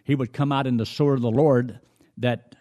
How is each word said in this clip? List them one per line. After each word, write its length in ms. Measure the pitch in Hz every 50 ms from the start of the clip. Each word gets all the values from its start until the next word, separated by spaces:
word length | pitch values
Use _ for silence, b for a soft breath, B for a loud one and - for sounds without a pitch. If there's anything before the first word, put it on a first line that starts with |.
| B
he 100 | - 143
would 180 | 131 127 107
come 200 | - - 143 143
out 160 | 139 135 135 131
in 100 | 123 117
the 80 | 110
sword 320 | - - - 147 143 139 131
of 40 | 120
the 80 | 117
Lord 480 | 110 135 160 151 131 120 127 120 98 - b b b b b b b -
that 380 | 113 123 117 - - _ - -